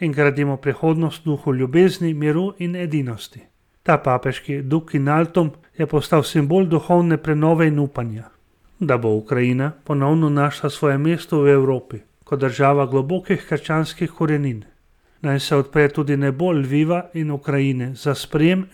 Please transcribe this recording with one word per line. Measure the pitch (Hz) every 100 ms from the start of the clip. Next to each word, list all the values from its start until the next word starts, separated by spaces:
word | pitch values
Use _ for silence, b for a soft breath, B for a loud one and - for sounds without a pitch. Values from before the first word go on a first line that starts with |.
in | 170
gradimo | 143 143 139 143 135
prihodnost | 143 127 160 160 160 -
v |
duhu | 160 143 -
ljubezni, | 127 127 151 185 185 170
miru | 151 151 151 190 -
in | 175 175
edinosti. | 175 151 127 110 - 120 - _ _ _
Ta | - 131
papeški | - 127 135 127 - 143
duk | 135 160 160
in | 147 139
altum | 151 165 185 156 - b -
je | 156
postal | 151 - 160
simbol | 143 165 143 180 185
duhovne | 156 - 175 170 156
prenove | 156 151 156 165 160
in | 147
upanja, | 139 - 117 110 - _ _ _ _ _
da | 156 123
bo | 117
Ukrajina | 107 107 123 123 127 139 151
ponovno | - 143 139 160 156
našla | 143 143 - 147
svoje | - 151 139
mesto | 151 170 - 160
v | 143
Evropi | 139 135 131 - 110 - _
kot | - 143
država | 131 117 139 143 135
globokih | 135 135 180 - 185 -
krščanskih | 151 - 160 156 - 165
korenin. | - 160 151 143 110 - _ _ _ _ _
Naj | 151 139
se | - 147
odpre | 139 156 147
tudi | 147 147 143
nebo | 139 135 180
Lviva | 160 135 143 156 175 180
in | 165 151
Ukrajine | 143 147 139 139 127 123
za | 123 147
sprejem | 135 - 156 160 185 185